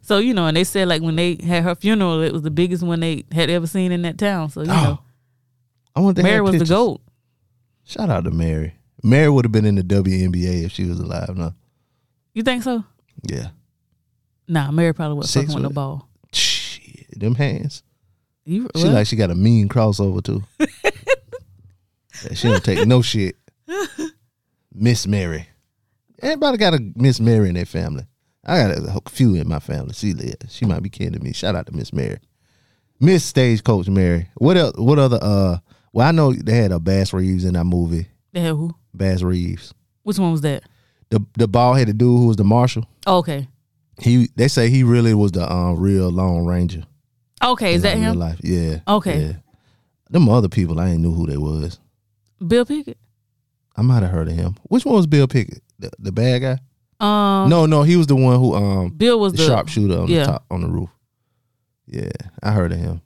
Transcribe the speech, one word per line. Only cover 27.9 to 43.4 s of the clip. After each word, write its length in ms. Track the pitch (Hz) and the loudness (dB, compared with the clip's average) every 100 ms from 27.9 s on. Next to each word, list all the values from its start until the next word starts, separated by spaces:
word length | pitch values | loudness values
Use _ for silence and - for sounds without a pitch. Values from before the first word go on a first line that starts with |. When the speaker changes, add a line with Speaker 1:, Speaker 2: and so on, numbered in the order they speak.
| 71 - _ _ _ - | -8 -12 _ _ _ -2
Speaker 2:
I 120 | 175 107 | 0 2
got 100 | 78 71 95 - | -2 -4 -8 -8
a 40 | |
few 260 | - 123 90 | 2 2 2
in 120 | 76 | -2
my 120 | 76 | -6
family. 340 | - 71 69 | -6 -8 -8
She 200 | - 107 | -6 -6
live. 220 | 78 58 - - | -6 -8 -12 -16
She 160 | - 104 | -4 -2
might 160 | 85 | -2
be 60 | 95 | -6
kin 240 | - - | -8 -8
to 60 | - | -6
me. 140 | 64 | -8
Shout 220 | - 95 87 | -6 -4 -4
out 100 | - | -6
to 40 | |
Miss 200 | 73 - | -10 -6
Mary. 260 | 73 58 50 _ _ _ _ _ _ _ _ | -6 -6 -8 _ _ _ _ _ _ _ _
Miss 240 | 147 180 | 4 4
Stagecoach 640 | - - 127 110 - 104 90 | 2 0 2 2 2 0 2
Mary. 400 | 98 90 85 87 - | 2 2 0 -4 0
What 220 | 131 185 | 2 4
else? 180 | 135 - | 0 0
What 220 | 117 147 | 2 4
other, 200 | 131 120 | 4 2
uh, 360 | 101 101 95 87 _ _ _ | 0 2 2 0 _ _ _
well, 140 | 110 131 | 0 2
I 40 | |
know 220 | 165 143 | 4 2
they 240 | - 107 117 | 0 0 2
had 140 | 104 | 2
a 80 | 87 | 0
Bass 340 | 82 98 95 | 0 0 0
Reeves 320 | 95 92 92 90 | 0 0 0 0
in 80 | |
that 100 | 87 87 | 0 0
movie. 420 | 90 85 85 90 _ _ | 0 0 -2 -6 _ _
Speaker 1:
They 80 | 175 | -6
had 100 | 165 151 | -4 -4
who? 200 | 165 - _ | -6 -10 _
Speaker 2:
Bass 280 | 95 95 92 | -4 -2 0
Reeves. 520 | 90 90 87 90 - _ _ _ | 0 -2 -4 -8 -14 _ _ _
Speaker 1:
Which 140 | 208 196 | -6 -2
one 120 | 175 | 0
was 100 | 160 | 0
that? 220 | 147 139 _ _ _ _ _ | -2 -6 _ _ _ _ _
Speaker 2:
The, 140 | 110 104 - | -4 -2 0
the 100 | 113 | 2
bald-headed 500 | 117 123 135 113 107 | 4 4 4 2 2
dude 200 | 123 120 | 4 6
who 80 | 120 | 4
was 80 | 104 | 4
the 60 | |
marshal. 420 | 101 117 123 113 113 _ - | 4 4 2 -2 -10 _ 0
Speaker 1:
Oh, 100 | 180 | 0
okay. 280 | 170 143 | 0 -6